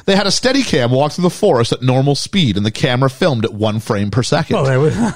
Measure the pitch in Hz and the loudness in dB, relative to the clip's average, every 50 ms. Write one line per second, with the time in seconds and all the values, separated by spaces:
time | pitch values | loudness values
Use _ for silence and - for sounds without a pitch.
0 | - - 196 196 202 196 - - - 254 262 277 240 - - 143 120 117 127 131 | -2 0 0 2 2 0 -2 0 0 0 0 0 0 0 0 0 2 2 2 2
1 | 147 147 - - 175 175 - - 220 196 147 117 117 - 151 - 131 127 127 131 | 0 0 0 0 -2 -2 0 0 2 2 2 2 2 0 -2 0 0 0 2 2
2 | 135 143 139 - - - - 196 160 113 90 101 104 110 - - - 131 123 127 | 2 0 0 -2 -4 -4 -2 0 0 0 0 0 -2 -2 -2 0 0 0 2 2
3 | 135 131 131 - 190 165 131 113 104 - 107 101 107 107 104 110 - - 113 98 | 0 0 0 0 0 0 0 0 -4 -4 -2 -2 -2 -2 -2 -4 -4 -2 -2 -2
4 | 101 101 - 131 113 - 147 170 160 - 233 196 139 135 131 127 151 151 - 196 | -2 -2 -2 -2 0 0 -2 -2 -2 -2 -2 0 0 0 2 2 2 0 0 0
5 | 233 208 - | -2 -2 -2